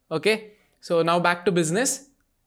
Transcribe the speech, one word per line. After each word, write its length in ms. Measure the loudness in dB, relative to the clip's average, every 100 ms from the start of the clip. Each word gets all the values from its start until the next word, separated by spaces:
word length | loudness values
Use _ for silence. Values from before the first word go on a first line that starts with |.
| -8
Okay, 420 | -2 0 -2 -4 -20 _ _
so 220 | -2 0
now 180 | 2 2
back 240 | 2 0
to 80 | 0
business. 540 | 0 0 0 -2 -4 -10 _ _ _